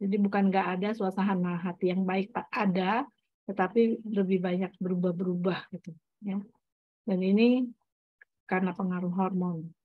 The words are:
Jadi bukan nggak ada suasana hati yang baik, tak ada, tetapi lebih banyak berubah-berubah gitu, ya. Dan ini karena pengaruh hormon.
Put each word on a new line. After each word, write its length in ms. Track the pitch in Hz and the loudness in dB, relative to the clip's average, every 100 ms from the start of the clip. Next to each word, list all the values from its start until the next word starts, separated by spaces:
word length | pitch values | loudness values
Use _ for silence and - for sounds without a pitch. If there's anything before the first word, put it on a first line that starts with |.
Jadi 140 | 196 208 | -2 2
bukan 320 | 202 202 196 | 2 4 4
nggak 180 | 190 180 185 | 4 0 -2
ada 100 | 208 226 | -2 -2
suasana 640 | 190 190 202 185 180 175 | -2 0 0 0 0 -2
hati 320 | 180 175 180 | -4 -2 0
yang 160 | 180 185 | 0 0
baik, 240 | 190 196 | -2 -2
tak 160 | - - | -6 -6
ada, 560 | 247 202 180 185 226 285 _ _ _ - | -2 0 2 0 0 -4 _ _ _ -8
tetapi 560 | 196 185 226 226 233 214 | -2 0 4 2 0 -2
lebih 340 | 202 185 190 | -2 2 2
banyak 300 | 180 180 185 - | 2 -2 -2 -4
berubah-berubah 880 | 180 180 180 170 185 175 180 175 - 180 | -4 0 0 0 -2 -2 -2 -2 -6 -14
gitu, 160 | - 165 _ _ 202 | -14 -18 _ _ -6
ya. 160 | 196 202 _ _ _ _ _ - | -6 -8 _ _ _ _ _ -4
Dan 140 | 185 | 0
ini 480 | 185 202 240 254 247 - _ _ _ _ _ _ - | 4 6 6 4 0 -8 _ _ _ _ _ _ -4
karena 240 | 185 185 | -2 0
pengaruh 400 | 175 190 180 180 | -2 -4 -2 -2
hormon. 540 | 180 185 185 180 165 165 - | -2 -2 0 -2 -4 -10 -16